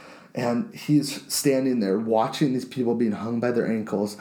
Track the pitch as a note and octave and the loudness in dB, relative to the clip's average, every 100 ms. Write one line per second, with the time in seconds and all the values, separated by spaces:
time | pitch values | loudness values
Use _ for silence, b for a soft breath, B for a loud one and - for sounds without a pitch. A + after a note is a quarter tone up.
0 | B B B - A#2+ A#2+ - - - D3+ | B B B -4 -2 0 -2 -6 2 2
1 | B2 - - - D3 C3 C3+ B2 G2 G2 | 2 -6 -6 -2 2 2 2 2 2 2
2 | A2+ A2 A#2+ - D3 B2+ - B2+ A#2+ A#2+ | 2 2 2 0 0 0 -4 -2 0 2
3 | A#2 G2 G#2+ A#2 B2 A#2 G#2 A2+ G#2+ G2 | 0 0 -4 -2 0 0 0 -2 -2 -2
4 | G#2 - | -2 -4